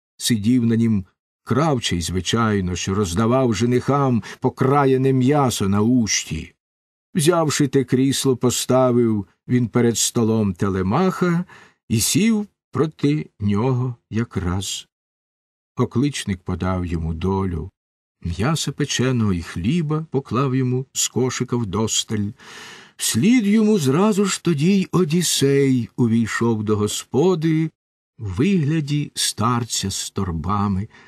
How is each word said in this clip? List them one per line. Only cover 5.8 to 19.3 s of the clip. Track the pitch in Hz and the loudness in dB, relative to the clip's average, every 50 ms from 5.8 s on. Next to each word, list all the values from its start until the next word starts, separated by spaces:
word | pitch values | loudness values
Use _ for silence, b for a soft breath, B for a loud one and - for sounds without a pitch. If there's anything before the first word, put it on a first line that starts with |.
ушті. | 107 117 127 123 110 95 - - - - - 78 78 - _ _ _ _ _ _ _ _ _ _ _ _ - | 2 4 2 2 2 0 -2 -4 -4 -6 -8 -10 -10 -12 _ _ _ _ _ _ _ _ _ _ _ _ -4
Взявши | 180 139 165 175 165 160 147 - - 147 | 0 2 2 2 2 2 0 0 0 0
те | 135 - 139 123 | 2 2 0 2
крісло, | - 127 123 135 139 127 - - 135 131 | 2 2 2 2 2 0 0 0 0 0
поставив | 120 - 123 117 - - - 131 131 131 127 120 120 120 113 110 104 95 b b b _ | 2 0 0 0 -2 0 2 2 4 4 4 4 2 2 2 2 0 -4 b b b _
він | - 123 123 123 | -2 0 0 0
перед | 104 - 123 117 117 110 | 0 2 2 2 2 2
столом | - - - - 123 113 107 113 113 107 98 87 | 0 -2 -2 0 0 2 2 2 2 0 0 -2
Телемаха | - 107 101 92 95 92 92 113 160 190 185 185 - 180 180 170 175 180 B B B B B B B _ - | -2 -2 -2 -2 -2 -2 0 0 2 0 0 0 0 0 0 0 0 -2 B B B B B B B _ -4
і | 110 113 | -2 0
сів | - - - 160 208 226 220 208 208 - _ _ _ _ | 0 0 2 2 2 2 2 0 -2 -6 _ _ _ _
проти | - 120 156 160 - - - 143 151 151 - - _ - | -4 -2 -2 -2 -2 -2 -2 0 0 -2 -4 -8 _ -4
нього | 101 101 101 101 120 131 127 120 127 127 120 - _ - | -2 0 0 0 0 0 0 -2 -4 -6 -8 -10 _ -8
якраз. | 101 113 117 - - 101 85 87 90 98 95 - - - - _ _ _ _ _ _ _ _ _ _ _ _ _ _ _ _ _ _ | -4 -4 -4 -4 -4 -4 -4 -2 -2 -4 -4 -6 -10 -10 -14 _ _ _ _ _ _ _ _ _ _ _ _ _ _ _ _ _ _
Окличник | - 120 - - 117 139 147 139 - - - 95 87 _ | -4 -4 -2 0 -2 -2 -2 -2 -4 -6 -6 -6 -6 _
подав | - 90 85 92 92 92 90 87 | -8 -6 -4 -2 -2 -2 -2 -4
йому | 82 87 82 80 80 82 | -4 -4 -4 -4 -4 -4
долю. | 80 90 92 98 95 95 92 80 76 71 95 - _ _ _ _ _ _ _ _ _ | -4 -2 -2 -2 0 -2 -2 -4 -6 -8 -10 -14 _ _ _ _ _ _ _ _ _
М'яса | - 85 82 92 104 143 165 - - 147 | -8 -8 -4 -2 -2 -2 -2 -2 -4 -6
печеного | - - 147 - - - 120 131 127 117 110 104 | -6 -4 -4 -4 -2 -2 0 0 0 0 0 0